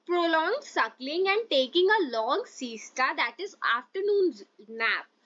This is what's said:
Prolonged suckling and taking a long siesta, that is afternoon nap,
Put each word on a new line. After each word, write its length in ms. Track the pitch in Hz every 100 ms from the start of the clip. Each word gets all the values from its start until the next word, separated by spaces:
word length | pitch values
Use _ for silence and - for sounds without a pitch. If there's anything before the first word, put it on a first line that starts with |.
| -
Prolonged 520 | 349 339 320 330 539
suckling 640 | - 349 226 - 262 330 381
and 140 | 415 453
taking 340 | 269 254 330 370
a 80 | 427 294 226
long 260 | 220 330
siesta, 720 | - - 247 220 - - 262 320
that 320 | 240 233 392
is 80 | - - 233
afternoon 540 | 262 381 403 403 370 208 202 _ 208
nap, 340 | 226 226 185 - _